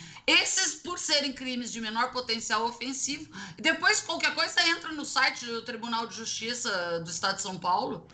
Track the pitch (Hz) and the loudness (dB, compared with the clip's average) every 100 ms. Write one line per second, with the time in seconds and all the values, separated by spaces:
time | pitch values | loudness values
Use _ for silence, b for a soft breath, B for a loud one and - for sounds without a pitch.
0 | B B - 339 - - 370 - - 349 | B B 4 4 6 2 0 -2 -6 -4
1 | - 294 277 - 262 247 226 220 220 226 | 2 2 2 -2 -4 -4 -4 -6 -2 0
2 | 254 247 247 226 226 220 233 226 247 262 | 0 0 -4 -4 0 0 0 -2 -6 -4
3 | - 302 - B B - 320 330 359 427 | -4 -4 -8 B B 0 2 4 4 4
4 | - 330 302 294 330 - 339 330 320 302 | 2 0 0 2 2 4 4 2 -2 -6
5 | 262 254 277 - 240 233 226 226 233 226 | -2 2 2 2 -4 -4 -4 -6 -2 -2
6 | 226 196 226 - 226 240 240 190 175 170 | -2 -6 -6 -4 -4 -2 -2 0 0 -2
7 | 165 - 196 190 196 185 180 190 262 208 | -4 -2 0 0 -4 -2 2 2 2 -4
8 | B | B